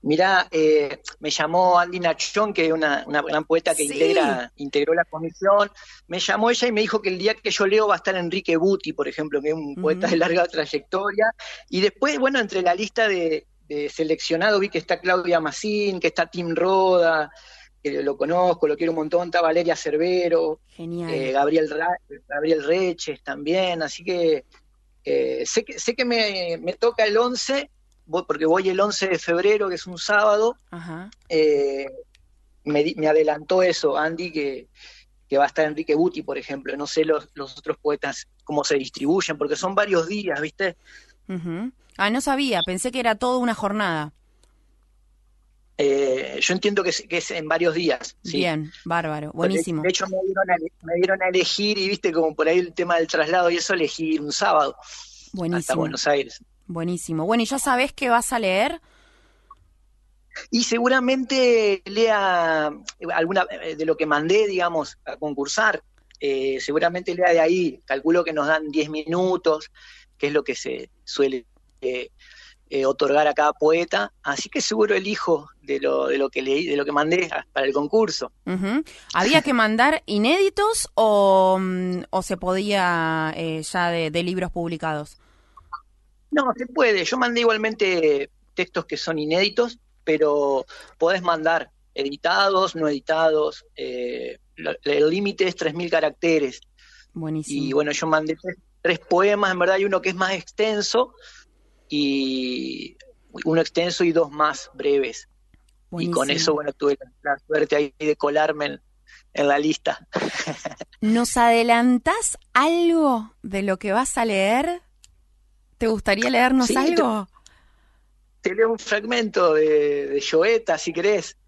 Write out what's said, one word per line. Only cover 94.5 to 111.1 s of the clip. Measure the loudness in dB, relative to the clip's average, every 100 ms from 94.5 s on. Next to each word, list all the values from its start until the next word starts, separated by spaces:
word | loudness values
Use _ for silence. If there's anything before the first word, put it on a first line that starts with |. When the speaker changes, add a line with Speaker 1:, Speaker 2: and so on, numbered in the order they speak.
| -10
Speaker 1:
lo, | -8 -6
el | -2 2 2
límite | 2 -2 0 -2
es | 0
tres | -4
mil | -4 -2
caracteres. | 0 0 -2 2 2 0 -6 _ _ -20 -20 _
Speaker 2:
Buenísimo. | -12 -6 -6 -6 -6
Speaker 1:
Y | -2
bueno, | 0 0
yo | -2 0
mandé | 0 0 -6
tres, | -8 -14 _ _
tres | -2 -2
poemas, | 2 4 4 4 0
en | 2
verdad, | 2 2
hay | 2
uno | 0
que | -2
es | -2
más | -2
extenso, | -2 -8 -2 0 0 0 0 0 _ -20 -20 _ _ _ _ _
y | -2 0 0 -2 -4 -4 -6 -8 -10 -14 -18 -20 -20 _ -8 0
uno | 0
extenso | 0 -2 -2 0
y | 2
dos | 2 0
más | 0 0 0 -12 -6
breves. | 0 0 0 -6 -18 _ _ _ _ _ _
Y | -6 -4
con | -2 -2
Speaker 2:
Buenísimo. |
Speaker 1:
eso, | 0 0
bueno, | 0 -2
tuve | -2 -2 -2 -6 _
la, | -6
la | -6 _
suerte | -2 2 0
ahí | 0 _
de | -2 0
colarme | 0 2 0 0 -4
en, | -6 _ _ _ -20 _
en | 0 2
la | 4
lista. | 2 0 -2 -6 -6
<laughs> | -4 -4 -6 -8 -8 -10 -12 -18 _
Speaker 2:
¿Nos | 0